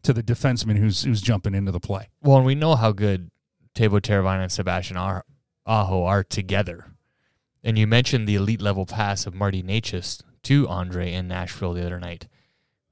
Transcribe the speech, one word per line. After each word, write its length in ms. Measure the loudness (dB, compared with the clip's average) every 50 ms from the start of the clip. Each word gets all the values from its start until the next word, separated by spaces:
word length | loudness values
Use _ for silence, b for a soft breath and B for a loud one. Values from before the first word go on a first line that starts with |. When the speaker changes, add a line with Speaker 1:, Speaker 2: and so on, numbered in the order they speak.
Speaker 1:
to 100 | 0 0 2
the 100 | 2 0
defenseman 540 | -2 -2 0 0 0 0 0 0 0 2
who's, 260 | 2 4 2 2 0 0
who's 180 | 0 0 0
jumping 320 | 0 0 0 0 0 -2 -2
into 180 | 0 0 -2
the 80 | -2 -4
play. 300 | -4 -6 -6 -6 -8 -12 _ _
Speaker 2:
Well, 160 | 4 6 6
and 80 | 6 6
we 100 | 4 2
know 200 | 2 2 2 2
how 160 | 4 4 2 2
good 360 | 2 0 0 0 0 -4 -8 -18 _ _ _ _ _ _ _ -2
Teuvo 240 | 0 2 4 4 2
Teravainen 420 | 2 2 2 2 2 2 0 0 -2
and 80 | -4
Sebastian 460 | -4 -4 -2 -2 -2 -4 -4 -6 -6
Ar-, 280 | -4 -4 -4 -4 -6 -8 _ _ _ _ _ _ _ _
Aho 360 | 0 2 2 2 2 2 0 2
are 180 | 2 2 2 0
together. 640 | 0 -4 -6 -4 0 0 0 0 -2 -6 -12 -16 -20 -20 _ _ _ _ _ _ _ _ _ _ _ _ _ -2
And 160 | 0 2 2
you 80 | 4
mentioned 400 | 4 4 4 4 2 0 0 0
the 80 | 2 2
elite 260 | 2 2 0 0 0
level 240 | 0 0 0 0 -2
pass 400 | -4 -4 -4 -2 -2 -2 -4 -6
of 80 | -8 -6
Marty 300 | -4 -2 -2 -2 -2 -4
Necas 580 | -4 -4 -4 -4 -4 -6 -8 -8 -8 -10 -12 -14 _ _ _ -2
to 240 | 2 2 2 2
Andre 440 | 0 -2 -4 -4 -4 -4 -4 -4 -4
in 160 | -4 -6 -6
Nashville 460 | -6 -6 -6 -8 -8 -8 -6 -6 -4 -4
the 100 | -4 -4
other 160 | -6 -6 -8
night. 280 | -10 -12 -12 -14 -18 -20 _ _ _ _ _ _ _ _ _ _ _ _